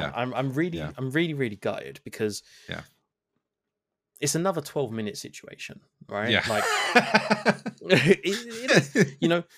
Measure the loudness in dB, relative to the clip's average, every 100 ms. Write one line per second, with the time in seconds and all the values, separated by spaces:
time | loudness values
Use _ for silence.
0 | -2 -4 -4 -2 -2 -2 -2 -4 -8 -6
1 | -4 0 -2 -2 -4 -4 -6 -6 -8 -14
2 | -16 -4 -4 -4 -12 -20 -12 -12 -12 _
3 | _ _ _ _ _ _ _ _ _ _
4 | _ _ -2 0 0 -2 -4 -4 -4 -2
5 | -4 -6 -12 -16 -18 -16 -16 -16 _ _
6 | -8 -4 2 2 2 0 0 0 4 4
7 | 4 2 2 0 2 0 -4 -12 2 4
8 | 6 4 4 -4 -6 -8 4 4 4 2
9 | 2 2 2 2 0